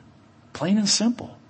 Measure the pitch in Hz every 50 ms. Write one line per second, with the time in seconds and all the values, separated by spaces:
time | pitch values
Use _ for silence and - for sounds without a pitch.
0 | - - - - - - _ - _ - - - 147 175 202 220 208 196 - -
1 | 208 240 240 - - - - - -